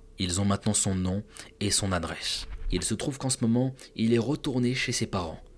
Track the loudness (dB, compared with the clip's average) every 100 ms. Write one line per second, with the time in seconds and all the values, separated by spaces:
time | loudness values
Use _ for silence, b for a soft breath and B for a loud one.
0 | -12 -4 -2 2 2 2 2 2 2 2
1 | 2 0 B B B -6 0 2 2 0
2 | 0 -4 -4 -4 -6 -6 -2 0 0 -2
3 | -2 -4 -2 0 2 4 2 -2 B -2
4 | 2 4 2 -2 -2 0 0 0 -2 -2
5 | -2 -2 -4 -8 -14